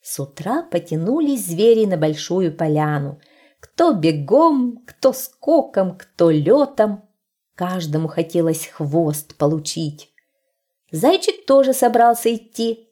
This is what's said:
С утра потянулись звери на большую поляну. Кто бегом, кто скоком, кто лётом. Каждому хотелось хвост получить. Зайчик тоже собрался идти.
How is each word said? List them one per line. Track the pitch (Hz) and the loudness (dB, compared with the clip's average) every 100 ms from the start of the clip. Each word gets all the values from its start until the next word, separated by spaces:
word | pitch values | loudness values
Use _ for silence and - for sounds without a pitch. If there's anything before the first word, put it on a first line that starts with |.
С | - - | -12 -12
утра | 139 - 175 285 | -12 -10 -4 -4
потянулись | 339 175 - 160 170 294 285 269 185 | -4 -6 -4 -4 -2 0 0 -2 -4
звери | 170 226 220 214 | 2 4 4 2
на | 175 | 0
большую | 156 151 - 180 175 156 | 0 -2 -4 -2 -2 -2
поляну. | 160 151 151 147 143 143 _ _ _ _ | -2 0 0 -2 -6 -12 _ _ _ _
Кто | - - 339 | -14 0 0
бегом, | 208 160 151 139 247 330 277 247 226 - | 2 0 -2 2 4 4 2 -2 -6 -20
кто | _ 262 | _ -2
скоком, | - - _ - 320 - - 185 - | -2 -12 _ 0 0 2 -2 -4 -6
кто | - - 170 | -20 0 2
лётом. | 151 147 277 277 - 214 202 _ _ _ _ _ - | 2 4 2 2 0 -2 -2 _ _ _ _ _ -10
Каждому | 180 185 160 156 160 | -8 -6 -4 -4 -4
хотелось | - 165 180 165 160 - | -4 -4 -2 -2 -2 -8
хвост | - 147 160 160 151 - - | -8 -2 0 0 -4 -10 -2
получить. | 151 156 151 - 156 151 - _ _ _ _ _ _ _ _ | -2 -2 -6 -8 -8 -10 -20 _ _ _ _ _ _ _ _
Зайчик | 160 240 370 - - - | -2 0 0 -2 -6 2
тоже | 269 262 | 4 4
собрался | 262 240 226 233 233 233 226 | 2 2 4 4 4 -2 -4
идти. | _ - 226 226 _ | _ -6 -6 -6 _